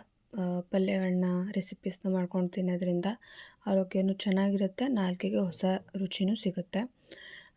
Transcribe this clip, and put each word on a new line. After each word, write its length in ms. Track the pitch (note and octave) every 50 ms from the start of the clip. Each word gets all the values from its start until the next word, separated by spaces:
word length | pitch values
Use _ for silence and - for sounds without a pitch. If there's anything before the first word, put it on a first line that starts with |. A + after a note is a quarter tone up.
| - _ _ _ _ _ -
ಆ, 220 | G3+ F3+ F3+ F3+ F3+
ಪಲ್ಯಗಳನ್ನ, 640 | F3 - - G3 F#3+ G3 G3 F#3+ F#3+ F#3 F3+ F3+ F#3 F3+ F3+ F3+ F3+ G#3
ರೆಸಿಪೀಸ್ನ 600 | - G3 F#3 - F#3+ - - F#3 F3+ - - F#3+ F#3
ಮಾಡ್ಕೊಂಡು 360 | F#3 F3+ F3+ - F#3 F3+ F3
ತಿನ್ನೋದ್ರಿಂದ 560 | - F#3+ F#3 F3+ F3+ F3 F#3 F3+ F3 F3 F3 G3 A#3 - - - - - - - - _ _
ಆರೋಗ್ಯನೂ 480 | G#3 G3 F#3+ F#3+ F#3 - F#3+ F#3+ F#3+ F#3+
ಚೆನ್ನಾಗಿರುತ್ತೆ, 760 | G3 - G#3 F#3+ F#3+ G3 G3+ G3 G3 G3 F#3 - - B3
ನಾಲ್ಗೆಗೆ 500 | C#4+ B3+ G#3 F#3 F3+ F3+ F3+ - G3 G#3+
ಹೊಸ 280 | G#3 G3 F3 D#3+ - - F#3 F#3 - - - -
ರುಚಿನೂ 380 | F#3+ G3 F3+ - - F#3+ F#3+ A3+
ಸಿಗುತ್ತೆ. 440 | - - F#3+ F3+ F3+ F3 - - F#3+ A#3+ B3+ - _ _ - - - - - - - - - _